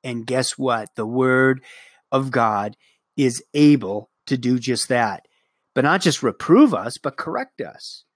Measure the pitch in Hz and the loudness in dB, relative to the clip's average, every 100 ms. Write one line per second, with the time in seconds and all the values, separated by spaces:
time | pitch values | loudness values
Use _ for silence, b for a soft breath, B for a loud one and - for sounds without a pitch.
0 | 131 120 113 127 131 - 135 117 107 - | -8 -10 -4 -2 -2 -4 -2 -2 -6 -8
1 | 110 123 131 127 131 131 B B B B | -6 0 2 4 2 0 B B B B
2 | _ 135 135 127 113 104 104 - _ _ | _ -4 -2 0 0 0 -6 -10 _ _
3 | _ - 131 120 - 147 147 143 98 104 | _ -2 -2 -2 -8 4 6 6 0 -8
4 | 104 _ - 135 120 127 120 120 - 123 | -10 _ -6 -4 0 -2 -2 -6 -2 0
5 | 113 92 _ _ _ _ _ - 139 185 | -2 -4 _ _ _ _ _ -2 0 2
6 | 180 139 123 98 - 190 294 135 107 - | 0 0 -2 -4 4 6 6 4 -6 -8
7 | 143 - - - 262 _ 95 - - - | -10 -8 -8 -8 -10 _ -14 -14 -20 -20
8 | _ | _